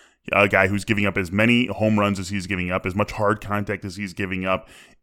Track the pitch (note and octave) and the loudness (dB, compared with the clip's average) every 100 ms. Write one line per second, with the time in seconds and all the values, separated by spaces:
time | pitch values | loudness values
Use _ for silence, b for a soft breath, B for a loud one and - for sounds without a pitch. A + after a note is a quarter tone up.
0 | b b - G2 G2+ G2 F#2+ G2+ G#2 G#2+ | b b 0 2 4 4 4 2 0 0
1 | G2+ F#2+ F2 G2 A2+ A#2+ B2 G2 A2 G#2+ | 0 -2 -2 2 4 4 2 0 2 2
2 | G2+ G2 F#2 G2+ F2+ F#2+ F2+ F#2 F#2+ F#2 | 2 0 -4 -6 -4 -4 -2 -2 -2 -2
3 | G#2 - G#2 G#2+ G#2 G#2 G2+ G2 G2+ F2+ | -2 -2 0 0 -2 -4 -4 -6 -8 -10
4 | G2+ F2 F#2+ F#2 F#2+ F#2 B B B B | -8 -6 -4 -2 -2 -2 B B B B